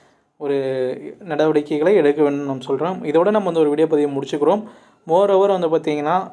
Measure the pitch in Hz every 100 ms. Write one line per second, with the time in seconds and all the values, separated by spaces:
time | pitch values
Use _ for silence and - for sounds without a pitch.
0 | _ _ _ - 147 139 135 131 127 -
1 | - - 185 151 156 151 147 151 165 202
2 | 147 147 143 143 139 131 131 135 165 185
3 | 156 160 190 214 185 165 151 147 160 156
4 | 143 135 139 147 147 208 208 - _ _
5 | 165 175 202 190 202 185 165 160 160 147
6 | 147 185 -